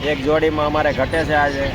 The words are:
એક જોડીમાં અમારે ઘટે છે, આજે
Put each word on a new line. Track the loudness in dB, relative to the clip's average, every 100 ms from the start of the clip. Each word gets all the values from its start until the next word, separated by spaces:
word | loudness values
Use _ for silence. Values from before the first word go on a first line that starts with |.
| -2
એક | -2
જોડીમાં | 0 2 2 0 0
અમારે | 2 0
ઘટે | 0 -2 -2
છે, | 0
આજે | 2 2 0 -4